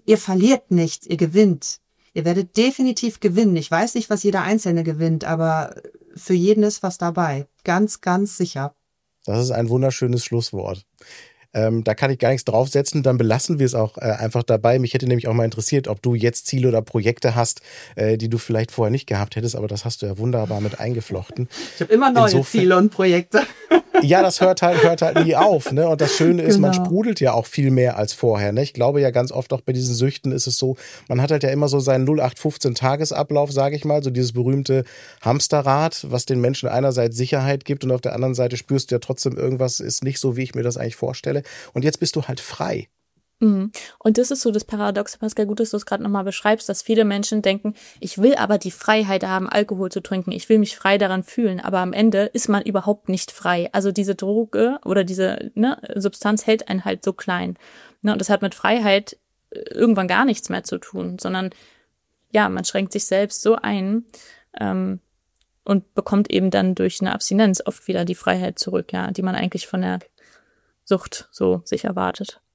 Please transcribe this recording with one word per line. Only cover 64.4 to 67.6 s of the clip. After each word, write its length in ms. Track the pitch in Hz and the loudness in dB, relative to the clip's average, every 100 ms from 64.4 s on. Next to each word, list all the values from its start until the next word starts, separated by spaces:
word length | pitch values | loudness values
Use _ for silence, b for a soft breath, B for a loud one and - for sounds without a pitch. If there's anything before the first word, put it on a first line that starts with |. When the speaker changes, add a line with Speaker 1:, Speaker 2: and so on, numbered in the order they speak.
| B - | B -6
Speaker 3:
ähm, 400 | 104 92 95 95 - _ _ _ _ _ | -4 -2 -4 -6 -12 _ _ _ _ _
und 300 | - 196 - | 0 0 0
bekommt 360 | - - 202 208 | -6 0 0 2
eben 200 | - 190 | 2 2
dann 260 | 196 185 185 | 2 0 0
durch 240 | 185 - | -2 -2
eine 120 | 185 | -4
Abstinenz 480 | - - 196 214 185 | -4 -2 2 2 2